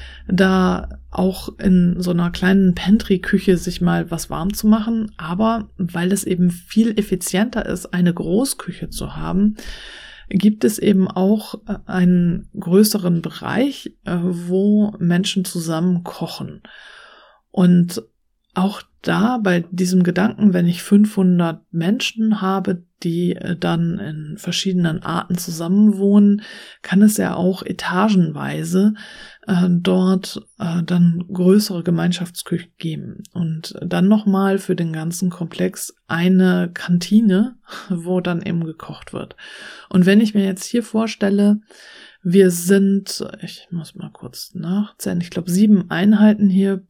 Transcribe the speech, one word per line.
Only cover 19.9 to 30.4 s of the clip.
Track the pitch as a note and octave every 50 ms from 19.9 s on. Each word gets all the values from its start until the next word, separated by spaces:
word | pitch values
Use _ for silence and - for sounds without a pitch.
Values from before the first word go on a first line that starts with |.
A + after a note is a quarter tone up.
| F#3 F#3 F3+
Gedanken, | F3 F3 F3 F#3+ A3 - - G#3+ G3+ F3+
wenn | F3+ F3
ich | F3 F3 - -
fünfhundert | - G3+ G3+ G#3+ G#3+ - G3+ F#3+ F3+ F3+ F3 E3+ E3 D#3+ E3 _ -
Menschen | - E3 E3 F#3 A3 B3+ - - - A3+ A3 A3 G#3+ -
habe, | F#3+ F#3+ F#3+ G3 F#3+ G3 F#3+ F3 - _ _ -
die, | - F3 E3 E3+ F3 F3 F3+
äh, | - - - F3
dann | F3 - E3+ E3+ E3 E3+ E3+ E3+
in | - - D3+ D#3 D3+ D3+ D3+ D#3
verschiedenen | - - F3 F3 - - F#3+ F#3 F3+ F3 E3 D#3 -
Arten | - - E3 F3 - - F3
zusammenwohnen, | F3 - - E3 D#3+ E3 E3+ F#3+ G3+ G#3+ G#3+ G3 F#3+ G3 G3+ G3+ G#3 G3+ G3+ G3+ G#3 - - - - - - - _ -
kann | - F#3 F#3+
es | G#3+ G#3+ G#3+
ja | G#3 F#3+ - -
auch | - F3+ F#3 F#3+ - -
etagenweise, | - F#3 - - - F3 F3+ G3+ A3 G3+ F#3 E3+ D#3 D3 D3 C#3 C#3 C#3+ D#3 D#3+ E3 F3 F#3 G3+ G#3+ G#3+ G#3+ - - - - - - - _ -
äh, | - F#3+ F3 F3+ F3+
dort, | F3 F3 F3 F#3 F#3 F#3 F#3 F#3 F#3+ F#3+ F#3+ - - -